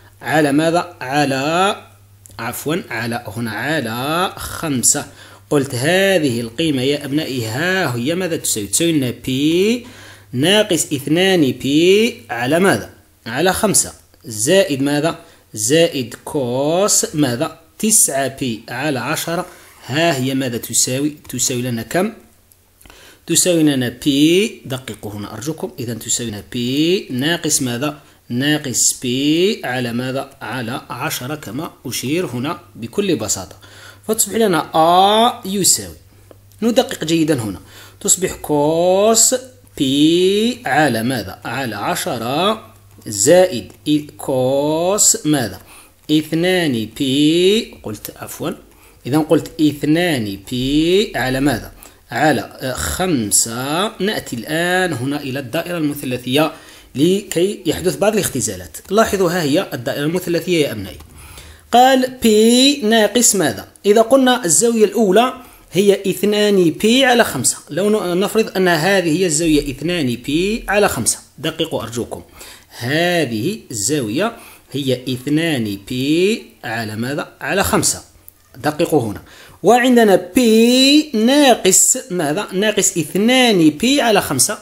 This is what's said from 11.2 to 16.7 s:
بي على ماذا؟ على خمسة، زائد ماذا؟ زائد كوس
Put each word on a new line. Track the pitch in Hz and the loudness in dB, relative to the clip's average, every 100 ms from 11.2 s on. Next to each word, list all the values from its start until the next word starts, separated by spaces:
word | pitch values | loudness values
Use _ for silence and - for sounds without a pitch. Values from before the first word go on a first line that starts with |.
| 190 185 139 | 4 4 2
بي | 120 127 147 175 202 226 233 - | 0 0 2 6 4 4 -2 -10
على | 117 123 160 | -6 -2 2
ماذا؟ | 190 123 92 - _ _ - | 2 2 -2 -16 _ _ -10
على | 131 180 | -2 -2
خمسة، | 180 208 170 95 - _ _ | 0 0 0 -2 -6 _ _
زائد | - 110 113 185 196 135 | -14 -6 2 2 2 0
ماذا؟ | 139 147 151 151 - - _ | -2 0 -2 -4 -14 -20 _
زائد | 107 104 151 165 147 117 - | -6 0 2 2 0 -8 -10
كوس | - 151 123 127 143 | -8 -6 -4 -2 0